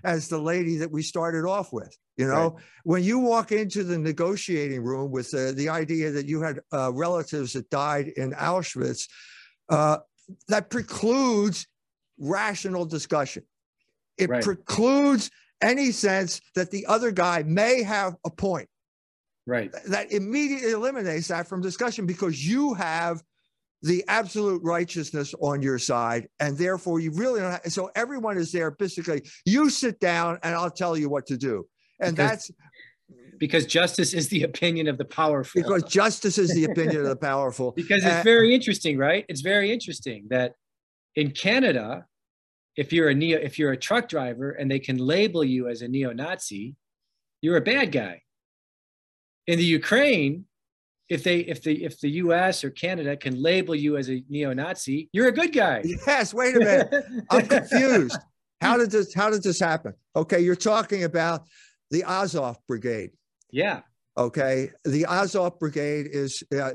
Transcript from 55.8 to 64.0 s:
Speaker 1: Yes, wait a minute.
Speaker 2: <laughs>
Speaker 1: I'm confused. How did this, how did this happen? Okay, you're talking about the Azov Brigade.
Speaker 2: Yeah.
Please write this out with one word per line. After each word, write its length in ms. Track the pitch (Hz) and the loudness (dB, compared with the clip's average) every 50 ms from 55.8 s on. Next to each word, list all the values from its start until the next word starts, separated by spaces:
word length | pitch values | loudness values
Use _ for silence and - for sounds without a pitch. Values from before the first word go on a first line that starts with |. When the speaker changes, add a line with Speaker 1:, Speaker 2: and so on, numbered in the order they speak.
| 101 170 180 - - | -2 -4 -4 -2 0
Speaker 1:
Yes, 280 | 277 294 262 208 - 202 | 2 2 2 2 0 0
wait 220 | 233 254 254 254 | 0 2 4 6
a 20 | 240 | 6
minute. 460 | 220 202 196 180 - - 277 285 - - 254 | 6 6 6 6 4 4 0 -2 -2 -4 -8
Speaker 2:
<laughs> 140 | 233 - - | -8 0 4
Speaker 1:
I'm 160 | - 247 - | 4 4 6
confused. 720 | - 277 262 - - 269 247 262 269 247 196 143 117 - - - _ _ _ _ _ _ - | 6 4 2 4 4 4 4 6 6 6 6 4 2 -2 -8 -12 _ _ _ _ _ _ 0
How 160 | 170 196 226 | 2 4 4
did 140 | 240 233 202 | 4 4 4
this, 240 | 208 214 190 - - | 2 2 0 0 0
how 160 | 185 208 214 | 0 2 2
did 120 | 214 208 | 2 2
this 180 | 185 190 165 - | 0 0 0 2
happen? 320 | 190 165 151 131 - 110 - - _ _ - | 2 2 2 0 -2 -6 -12 -14 _ _ -2
Okay, 240 | - 165 - 202 175 | -2 0 2 2 4
you're 160 | 175 175 175 | 4 4 2
talking 480 | - - 220 214 226 202 - 202 190 175 | 2 2 2 2 2 0 0 -2 -2 -2
about 420 | 160 165 165 160 170 170 151 - _ _ _ - _ _ _ _ - | 0 0 0 0 0 0 -4 -6 _ _ _ -20 _ _ _ _ -4
the 120 | 143 170 175 | -2 -2 -2
Azov 540 | 170 185 190 202 180 - 156 135 120 117 - _ | -2 -2 -2 -2 -2 -2 -2 -2 -4 -6 -8 _
Brigade. 440 | - 127 110 110 120 117 107 95 101 - _ _ _ _ _ _ _ | -6 -6 -4 -2 -2 -2 -4 -6 -8 -12 _ _ _ _ _ _ _
Speaker 2:
Yeah. 300 | 123 135 185 202 160 - - _ _ _ | -2 -2 0 0 -2 -6 -10 _ _ _